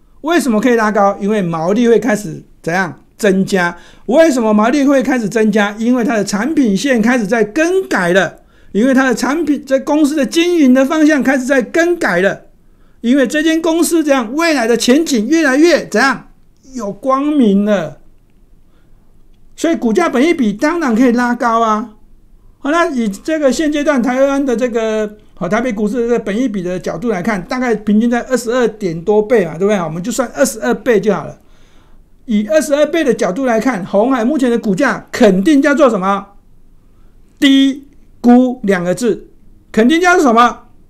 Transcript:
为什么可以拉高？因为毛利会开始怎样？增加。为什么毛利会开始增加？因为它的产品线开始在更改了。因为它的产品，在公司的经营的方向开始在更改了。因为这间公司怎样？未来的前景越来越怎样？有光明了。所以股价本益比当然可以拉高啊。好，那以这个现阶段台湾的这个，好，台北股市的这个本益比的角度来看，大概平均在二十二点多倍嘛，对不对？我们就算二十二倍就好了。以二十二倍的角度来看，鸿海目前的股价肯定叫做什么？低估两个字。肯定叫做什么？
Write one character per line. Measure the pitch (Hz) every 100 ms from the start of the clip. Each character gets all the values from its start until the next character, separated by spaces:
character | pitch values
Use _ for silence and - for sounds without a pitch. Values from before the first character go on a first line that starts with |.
| _ - 294
为 | 339
什 | 269
么 | 208
可 | 247
以 |
拉 | 233 214
高？ | 208 202 202
因 | 202
为 | 214
毛 | 175 165 165
利 | 208 233
会 | 220
开 | 262 208
始 | 160 143 - -
怎 | -
样？ | 175 180 135 _ -
增 | 208 190 190
加。 | 185 175 175 - - -
为 | 277 330
什 | 254
么 | 220
毛 | 214 220
利 | 294
会 | 269 277
开 | 240 254
始 | 208
增 | 226 220
加？ | 208 208 214
因 | 226
为 | 254
它 | 226 226
的 |
产 | 202 202 247
品 | 311 233 190
线 | 277 240
开 | 220 254
始 |
在 | 202 233
更 | 220 320 330 381 381
改 | 254 175
了。 | 185 175 - _ _ -
因 | 190
为 | 254
它 | 254 269
的 |
产 | 240 254 302
品， | 302 277
在 | - 269
公 | 269 294
司 | 294 311
的 | 233
经 | 311 349 349
营 | 269
的 | 254
方 | 269 320 302
向 | 302
开 | 233 269
始 |
在 | 247 277
更 | 220 339 339 339
改 | 285 175
了。 | 190 160 - _ _ _ _ _
因 | 233 277
为 |
这 | 254 302
间 | 320 320
公 | 330 320
司 | 302 330
怎 | 302
样？ | 269 214
未 | 285 339
来 | 285 226
的 | 240
前 | - 269 320
景 | 254 220
越 | 330
来 | 294 262
越 | 339 269 170
怎 | 208
样？ | 269 196 - - _ _ -
有 | 254 202
光 | - 262 269
明 | 294 302 220 196
了。 | 208 202 156 143 - - _ _ _ - - - - - - - - - -
所 | - 330
以 | 330
股 | 233
价 | 220 339
本 | 269
益 | 311
比 | 339 220
当 | 202 302 339
然 | 285
可 | 220 262
以 |
拉 | 233 240
高 | 240 240 226
啊。 | 226 214 233 - - - - - - _
好， | 277
那 | 330 339
以 | 262 220
这 | 196 - 320
个 | 277
现 | 254 311
阶 | 302
段 | 294 277
台 | 233 254 277
湾 | 277
的 | 277
这 | 226 254
个， | 226 220 220 208 208 -
好， | - 180
台 | 208
北 | 254
股 | 214 208
市 | 247
的 |
这 | 233
个 | 233
本 | 226 202
益 | 262
比 | 202
的 | 175 180
角 | 208 170
度 | 233
来 | 190
看， | 180 202
大 | - 254
概 | 247
平 | 214 214 208
均 | 240
在 | 240
二 | 233 254
十 | 220
二 | 254 233
点 | 214 190 165
多 | 170 214
倍 | 208 240 170
嘛， | 160
对 | 196
不 |
对？ | 208
我 | 165
们 | 160
就 | 190
算 | 240 233
二 | -
十 | 277 -
二 | 247
倍 | 233 269 214
就 | 208
好 | 175
了。 | 127 - - - - - _ - _ -
以 | - 208 214
二 | 311
十 | 294
二 | 285
倍 | 294 330
的 | 294
角 | 226 202
度 | 190
来 | 262 226
看， | 240 214 160
鸿 | 196 240
海 | 262
目 | 226 302
前 | 247
的 | 233
股 | 220
价 | - 269 180 -
肯 | - 254 185
定 | 202 285
叫 | 285
做 | 285 269
什 | 214
么？ | 185 196 - - - - - - _ _ - - - -
低 | 269 269 269 277 - - - -
估 | 240 240 254 247
两 | 196 185
个 | 175
字。 | 180 240 - - - - - _
肯 | - 240
定 | 330
叫 | 359
做 | 359
什 | 277
么？ | 226 240 220 - - -